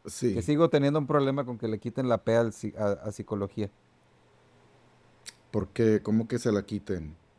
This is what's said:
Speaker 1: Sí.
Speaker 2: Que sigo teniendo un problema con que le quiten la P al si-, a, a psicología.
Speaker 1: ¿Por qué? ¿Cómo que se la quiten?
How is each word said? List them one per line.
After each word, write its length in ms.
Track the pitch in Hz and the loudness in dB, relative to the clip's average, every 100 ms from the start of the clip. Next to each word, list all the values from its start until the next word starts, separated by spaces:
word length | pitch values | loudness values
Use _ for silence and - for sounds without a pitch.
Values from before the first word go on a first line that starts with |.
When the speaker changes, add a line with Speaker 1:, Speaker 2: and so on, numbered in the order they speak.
| - | -16
Speaker 1:
Sí. 280 | - 131 | -4 -2
Speaker 2:
Que 80 | 107 | 0
sigo 280 | 104 147 165 | 0 4 4
teniendo 300 | 151 139 151 | 4 4 2
un 80 | 139 | 2
problema 380 | 147 139 139 127 | 2 2 0 -4
con 120 | 117 | -6
que 100 | 113 | -4
le 120 | 107 | -4
quiten 280 | 120 110 127 | -6 -4 0
la 160 | 113 | 0
P 120 | - 117 | 2 2
al 180 | 117 | 2
si-, 200 | - 107 - | -2 -10 -2
a, 140 | 104 | -2
a 200 | 101 110 | -2 -6
psicología. 580 | 101 104 104 98 - 101 _ _ _ _ _ _ _ _ _ _ _ _ _ _ _ - - _ | -10 -8 -6 -6 -6 -8 _ _ _ _ _ _ _ _ _ _ _ _ _ _ _ -20 -20 _
Speaker 1:
¿Por 160 | 107 95 | -4 -4
qué? 340 | - 113 107 | 2 4 4
¿Cómo 260 | 107 110 113 | 4 0 0
que 120 | 120 | -2
se 120 | 120 | 0
la 120 | 104 | 0
quiten? 520 | 98 104 - 92 78 78 _ | 0 -6 -6 -8 -8 -14 _